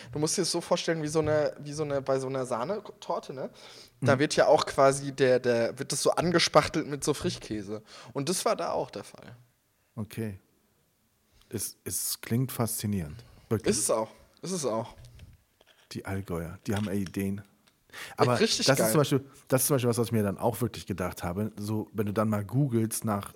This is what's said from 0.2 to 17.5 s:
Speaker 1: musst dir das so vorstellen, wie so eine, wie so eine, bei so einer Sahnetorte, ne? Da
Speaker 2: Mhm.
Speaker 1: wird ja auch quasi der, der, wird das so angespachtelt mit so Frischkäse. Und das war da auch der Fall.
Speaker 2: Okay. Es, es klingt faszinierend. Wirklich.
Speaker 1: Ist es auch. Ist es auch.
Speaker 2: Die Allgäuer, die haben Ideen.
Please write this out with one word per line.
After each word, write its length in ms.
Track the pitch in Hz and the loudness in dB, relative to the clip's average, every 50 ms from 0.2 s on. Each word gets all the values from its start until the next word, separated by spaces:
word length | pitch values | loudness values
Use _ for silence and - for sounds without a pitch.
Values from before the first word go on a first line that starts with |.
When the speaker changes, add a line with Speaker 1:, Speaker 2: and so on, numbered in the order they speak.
Speaker 1:
musst 160 | 151 156 - 202 | 0 0 2 0
dir 40 | 170 | 0
das 100 | - - | 0 0
so 80 | 170 | -2
vorstellen, 420 | 170 - 185 175 - - 165 160 151 | 2 2 0 2 2 0 0 0 -2
wie 60 | 151 | 0
so 100 | 151 160 | 0 2
eine, 380 | 156 151 151 151 147 - - - | 2 4 2 2 2 0 -2 -4
wie 140 | 147 147 143 | -10 -10 -6
so 100 | 151 156 | -4 -4
eine, 180 | 143 143 139 | -2 -2 -2
bei 200 | 131 139 135 135 | 0 2 0 0
so 80 | 135 127 | 0 -2
einer 180 | 135 135 127 | -2 -4 -2
Sahnetorte, 880 | 120 120 113 123 160 202 220 - - - - - - 175 185 - - 147 | -2 -2 -2 -2 -2 -4 -6 -6 -12 -16 -16 -6 -6 -6 -6 -6 -8 -10
ne? 160 | 127 160 233 - - - - - - - - _ - - | -8 -10 -10 -10 -14 -20 -20 -20 -20 -20 -20 _ -2 2
Da 120 | 127 139 | 2 4
Speaker 2:
Mhm. 40 | 127 | 4
Speaker 1:
wird 160 | 147 151 - | 4 0 4
ja 100 | 165 147 | 4 6
auch 200 | - 147 156 - | 8 6 6 6
quasi 440 | - - - 135 135 139 139 139 139 | 2 4 6 6 6 6 4 -4 -6
der, 300 | 135 - 135 127 127 123 | 0 2 4 6 4 4
der, 400 | - 123 117 117 117 - - - | 4 2 2 2 2 0 -2 -4
wird 100 | - - | -6 -6
das 100 | 151 - | -4 0
so 120 | - - - | 2 2 2
angespachtelt 760 | - 156 175 170 170 - - - 156 - - - 165 139 | 2 2 2 4 4 4 6 6 6 6 6 0 -4 -4
mit 160 | 135 147 139 - | -4 -6 -4 -2
so 100 | 156 143 | -2 -2
Frischkäse. 680 | - - 117 117 - - - 110 107 98 98 107 104 - - - - - - - | 0 -2 -4 -4 -4 -8 -8 -8 -8 -6 -8 -10 -10 -12 -16 -20 -20 -18 -8 -6
Und 160 | 139 139 139 | -4 -2 -2
das 160 | 185 - - | -2 0 2
war 100 | 240 202 | 0 0
da 160 | - 170 - | 0 0 -2
auch 200 | - 170 147 - - | -2 -2 -4 -4 -8
der 100 | - - | -12 -12
Fall. 320 | - - - - - 123 - - _ _ _ _ _ _ _ _ _ - | -12 -18 -20 -20 -20 -20 -20 -20 _ _ _ _ _ _ _ _ _ -10
Speaker 2:
Okay. 420 | 117 104 - - 110 113 107 98 95 _ _ _ _ _ _ _ _ _ _ _ _ _ _ _ _ _ _ _ _ _ - | -10 -10 -10 -6 -8 -6 -6 -8 -10 _ _ _ _ _ _ _ _ _ _ _ _ _ _ _ _ _ _ _ _ _ -8
Es, 280 | - 101 - - - _ - | -8 -6 -6 -6 -10 _ -10
es 360 | - 92 - - - - - | -8 -6 -4 -4 -4 -6 -6
klingt 320 | - - 113 120 135 123 - | -4 -2 0 0 0 -2 -2
faszinierend. 720 | - 117 107 - - - 104 101 95 80 73 78 - - - - - - - | -2 -2 -2 -2 -4 -2 -2 -2 -2 -2 -4 -8 -14 -18 -20 -20 -18 -4 -2
Wirklich. 260 | 113 104 - - 208 | -2 0 2 0 0
Speaker 1:
Ist 40 | - - | 0 2
es 80 | - | 0
auch. 200 | 131 110 110 - - - - _ _ _ - | 2 0 0 -4 -8 -20 -20 _ _ _ -8
Ist 100 | 165 190 | -6 -6
es 120 | 175 139 | -4 -2
auch. 300 | 117 107 113 117 - - - - - - - - - - _ _ _ _ _ _ _ _ _ _ - - | -2 -2 -2 -4 -6 -10 -20 -20 -20 -20 -20 -20 -20 -20 _ _ _ _ _ _ _ _ _ _ -12 -12
Speaker 2:
Die 120 | 110 - | -10 -8
Allgäuer, 540 | - 98 98 95 - 87 82 85 80 90 - - | -6 -6 -6 -4 -4 -4 -6 -6 -6 -10 -12 -4
die 80 | - 104 | -4 -2
haben 120 | 101 107 95 | -2 -2 -2
Ideen. 520 | 95 101 98 87 - 98 98 98 98 101 - _ | -2 -2 -4 -2 -4 -2 -2 -2 -2 -4 -8 _